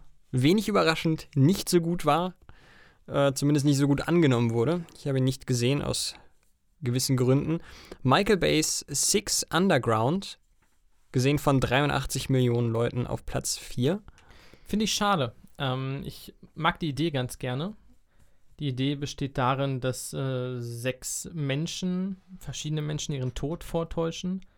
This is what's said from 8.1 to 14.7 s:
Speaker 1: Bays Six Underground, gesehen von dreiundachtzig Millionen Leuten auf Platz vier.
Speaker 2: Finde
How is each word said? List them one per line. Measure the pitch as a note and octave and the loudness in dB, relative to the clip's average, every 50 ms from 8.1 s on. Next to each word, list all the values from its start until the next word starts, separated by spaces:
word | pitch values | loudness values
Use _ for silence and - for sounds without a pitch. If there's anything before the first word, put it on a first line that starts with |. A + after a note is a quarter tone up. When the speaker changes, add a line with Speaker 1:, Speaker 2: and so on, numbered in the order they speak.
| C3 E3 G3+ G3 G#3+ F3 | 4 4 4 4 2 4
Speaker 1:
Bays | - D3+ D3 D#3 D3+ - - - - - | 4 2 2 2 2 0 -2 -4 -6 -6
Six | C#3+ - - - - G#3 G#3 - - - - - - | -4 -2 0 2 2 0 0 0 -2 -2 -2 0 0
Underground, | D#3+ F#3 G3+ E3+ C3+ A#2 A#2+ A2+ A2 A2+ C3 E3+ G3 - - - _ _ _ _ _ _ _ _ _ _ _ _ _ _ _ - | 2 4 4 4 2 4 2 2 2 2 2 0 0 -4 -8 -16 _ _ _ _ _ _ _ _ _ _ _ _ _ _ _ -2
gesehen | C3 B2 C#3 D3 C#3+ | 2 2 4 2 2
von | - - C#3 C3+ | 2 4 4 4
dreiundachtzig | B2+ - A#2+ C3+ D3 C#3+ C3+ C#3 C#3 - - C3 - - | 4 4 2 2 2 2 0 -2 -2 -4 -4 -6 -2 0
Millionen | C3+ C3 B2+ A#2+ A#2 A#2+ A#2+ A#2 | 2 2 2 2 2 2 0 0
Leuten | A2+ A2+ A#2+ A#2 A2+ B2 A#2+ | 0 0 -2 -2 -2 -4 -4
auf | - - - - | -4 -4 -6 -6
Platz | - - B2+ - - - - | -6 -6 -6 -4 -4 -6 -6
vier. | - - - - A#2+ C#3 F3+ G#3+ - - - - - - - - - - - - - | -8 -8 -4 -2 0 0 0 -2 -6 -12 -20 -20 -20 -20 -20 -20 -20 -20 -20 -20 -10
Speaker 2:
Finde | - | -4